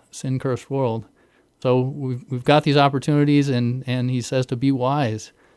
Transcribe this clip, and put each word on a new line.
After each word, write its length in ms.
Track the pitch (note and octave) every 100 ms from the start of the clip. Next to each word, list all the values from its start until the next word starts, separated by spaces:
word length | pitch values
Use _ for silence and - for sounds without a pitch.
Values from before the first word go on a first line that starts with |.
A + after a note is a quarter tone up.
| _
sin-cursed 600 | - C3+ C3 C#3 A#2+ -
world. 340 | C3+ B2+ A2+ G#2+ _ _ _ _ _
So 180 | C3 B2+
we've, 440 | B2+ C#3+ C3 B2 -
we've 140 | B2+
got 180 | B2 D3
these 120 | D3 C#3+
opportunities, 720 | C#3 C3+ - D3 D3 C#3+ C#3+
and, 340 | B2 A#2+ B2+ B2+
and 240 | B2+ B2
he 100 | B2+
says 260 | A2+ C3+ B2+
to 100 | B2+
be 140 | C3+
wise 640 | C3+ B2 C#3+ B2+ A2 - _ _